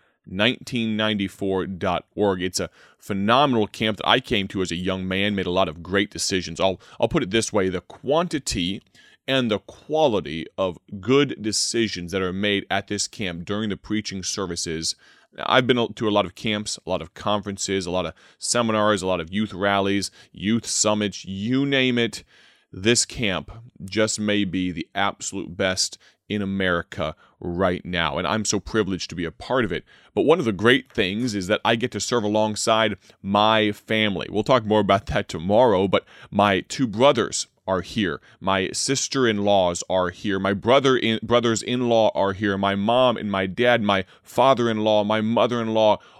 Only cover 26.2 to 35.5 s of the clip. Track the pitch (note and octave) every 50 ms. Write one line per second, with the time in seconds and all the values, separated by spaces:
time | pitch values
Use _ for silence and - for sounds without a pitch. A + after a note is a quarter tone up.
26.2 | _ - G#2 G#2 G2 F#2+ G2 G2 F#2+ F#2 F2 E2+ E2+ - - - D#2 D#2 D2+ -
27.2 | _ _ _ _ - F2+ E2+ F2 F#2+ F2+ F2+ - - F2 F2+ E2+ E2 D2+ C#2 E2+
28.2 | F#2 D2+ G#2 A2 G2+ - - G2+ - - - A2 G2+ F#2 F#2+ F2 - - - F2
29.2 | E2 D#2+ - - - - B2 C3 A#2 F2+ E2+ C#2+ - _ - _ _ _ _ G#2+
30.2 | - C3 E3 F3+ D3 A2+ G2 E2+ G#2 A#2 C3 C#3+ - _ - A#2+ G2+ F2+ G2 A2
31.2 | B2+ B2 G#2 G2+ F2+ F2+ G#2 - - G#2+ A#2+ A#2 A#2 B2 - G#2 - - B2+ A#2+
32.2 | G#2 G#2 G#2 G#2+ G#2+ G#2+ G#2+ - - A2+ A2 A2 A2 G#2+ F#2+ - _ - _ _
33.2 | - G2 G2+ G#2 G#2+ A2 A2 A2 G#2+ G#2 G2+ - - - A2+ A2 G#2+ G#2 F#2+ E2
34.2 | - - - G#2 G#2+ - C3 B2 A2 G#2 G#2+ G#2+ G2+ F#2+ G2 G2+ - - - G#2
35.2 | G2+ - - E2 D#2+ F#2+